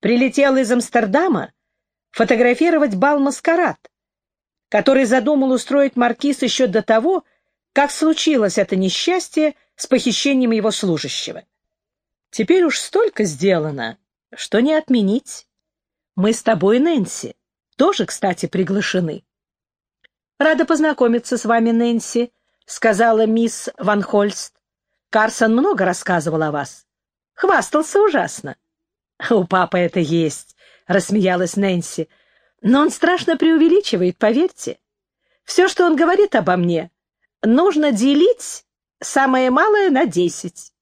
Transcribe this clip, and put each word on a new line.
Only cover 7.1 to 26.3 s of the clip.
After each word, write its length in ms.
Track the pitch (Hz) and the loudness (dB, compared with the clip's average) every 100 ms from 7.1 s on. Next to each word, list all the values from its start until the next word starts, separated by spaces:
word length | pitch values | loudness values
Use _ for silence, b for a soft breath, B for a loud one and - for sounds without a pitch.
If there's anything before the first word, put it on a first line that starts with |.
| 370 _ _ _ _ _ | -2 _ _ _ _ _
как 180 | - 285 | -2 -2
случилось 680 | - 311 311 - 285 208 190 | 0 0 0 0 2 0 0
это 180 | 196 190 | -2 0
несчастье 760 | 190 - - 370 - - 302 - _ _ | -2 -2 -2 -2 -2 -2 -2 -2 _ _
с 100 | - | -2
похищением 680 | 254 - - 277 269 247 | 0 0 -2 0 0 0
его 180 | 226 214 | 0 -2
служащего. 760 | 202 196 160 139 - - 160 _ _ _ _ _ _ _ _ _ | -2 -2 -2 -4 -10 -10 -14 _ _ _ _ _ _ _ _ _
Теперь 340 | - 285 359 | -8 2 2
уж 140 | 339 - | 2 -2
столько 460 | - 381 440 - | -4 -2 -2 0
сделано, 760 | 208 139 185 175 156 139 113 110 _ _ _ | -4 -2 0 0 -2 -6 -8 -10 _ _ _
что 260 | - - 208 | -18 -4 0
не 140 | 262 | 2
отменить. 720 | 311 311 247 196 226 - - _ _ _ _ _ _ _ | 0 0 0 2 -2 -6 -20 _ _ _ _ _ _ _
Мы 180 | - 202 | -2 -2
с 100 | 226 | 0
тобой, 360 | - 214 185 240 | -2 0 2 2
Нэнси, 580 | 311 311 175 - 113 - _ _ _ _ | 2 0 -2 -8 -14 -16 _ _ _ _
тоже, 300 | 311 392 190 | 0 0 -4
кстати, 400 | - 196 175 180 | -4 -4 -4 -6
приглашены». 800 | 190 185 196 - 185 170 151 _ _ _ _ _ _ _ _ _ _ _ _ | -4 -2 -2 -2 -4 -4 -8 _ _ _ _ _ _ _ _ _ _ _ _
«Рада 260 | 302 302 | -2 0
познакомиться 760 | 320 320 311 294 240 233 - 240 | 0 0 -2 0 0 0 -4 -6
с 60 | |
вами, 260 | 220 233 226 | 0 0 2
Нэнси», 640 | 226 240 233 - 233 240 _ _ _ _ | 0 0 -2 -4 -4 -4 _ _ _ _
сказала 600 | - 226 196 233 220 220 | -2 0 2 2 2 2
мисс 440 | 220 233 - - - | 0 -2 -4 -14 -6
Ван 240 | 190 208 | -2 -2
Хольст. 500 | 185 208 202 - - _ _ _ _ _ _ | 0 0 0 -4 -16 _ _ _ _ _ _
«Карсон 420 | 220 220 - 226 | 0 0 2 2
много 300 | 226 349 277 | 2 2 0
рассказывал 580 | 185 175 - 180 156 | 0 -2 -2 -2 -2